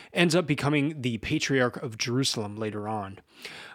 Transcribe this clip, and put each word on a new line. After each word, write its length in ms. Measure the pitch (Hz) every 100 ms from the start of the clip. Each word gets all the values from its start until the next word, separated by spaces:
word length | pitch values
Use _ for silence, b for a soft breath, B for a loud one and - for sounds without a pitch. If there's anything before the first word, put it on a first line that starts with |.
| B
ends 220 | - 175 170
up 120 | 156
becoming 540 | 139 135 151 139 156
the 160 | 123 113
Patriarch 580 | - 156 - 135 123 -
of 140 | 127 110
Jerusalem 580 | - 123 135 120 104 104
later 320 | 110 107 107
on. 320 | 110 95 101 B B B B B